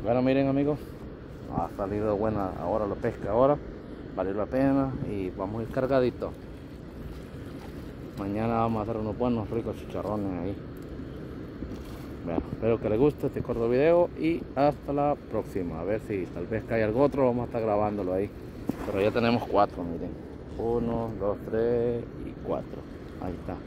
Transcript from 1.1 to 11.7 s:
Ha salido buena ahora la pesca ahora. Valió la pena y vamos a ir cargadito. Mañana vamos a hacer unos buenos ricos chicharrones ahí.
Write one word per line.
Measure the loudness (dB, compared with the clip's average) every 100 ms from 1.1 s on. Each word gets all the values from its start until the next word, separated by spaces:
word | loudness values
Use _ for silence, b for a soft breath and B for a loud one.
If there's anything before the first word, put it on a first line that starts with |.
| -12 -12 -12 -4 -2
Ha | -2 -2
salido | -2 0 2 2
buena | 2 2 0 -2
ahora | 0 2 0
la | 0
pesca | -2 -2 0
ahora. | 6 6 6 0 -12 -12 -12 -10 -2
Valió | -2
la | 0 0
pena | 2 4 4 2 -2 -4
y | -2 -4
vamos | -4 -4 -4
a |
ir | -4
cargadito. | -2 2 4 4 0 -8 -8 -12 -14 -14 -12 -12 -12 -10 -10 -12 -12 -10 -10 -10 -10 -12 -10 -10 -6
Mañana | -2 0 2 4
vamos | 2 2
a |
hacer | 0 -2
unos | -2 0
buenos | 2 2 0
ricos | -2 -2 -6
chicharrones | -6 -4 -2 -2 -2 -2
ahí. | -4 -6 -8 -10 -10 -10 -10 -10 -10 -10 -10 -10 -8